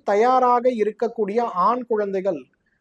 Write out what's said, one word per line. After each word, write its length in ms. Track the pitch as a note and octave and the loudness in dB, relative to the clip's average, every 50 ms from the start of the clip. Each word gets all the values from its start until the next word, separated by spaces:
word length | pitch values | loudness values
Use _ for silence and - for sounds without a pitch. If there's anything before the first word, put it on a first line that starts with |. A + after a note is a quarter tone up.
| - | -2
தயாராக 600 | A3+ G3+ G#3 A3+ B3 C4 B3+ B3+ B3 B3 A#3+ A#3+ B3+ B3+ | -2 0 2 4 4 4 4 4 4 2 2 2 0 0
இருக்கக்கூடிய 640 | A3 G#3 G#3 G#3 - A#3+ A3 A3+ - G#3+ F#3+ G3+ A#3 A#3+ A3+ - F3+ | 0 -2 -2 -2 -4 -4 -6 -4 -4 -4 -2 -2 -2 -2 -2 -2 0
ஆண் 240 | F3+ G#3 A#3+ B3+ B3 | 0 0 0 0 -2
குழந்தைகள் 560 | - A3+ G#3 G#3 G3 F#3+ F#3+ F#3 G3 F3 C#3 B2+ _ _ _ _ _ _ _ | -4 -4 -2 -2 -2 -4 -4 -2 -4 -4 -4 -8 _ _ _ _ _ _ _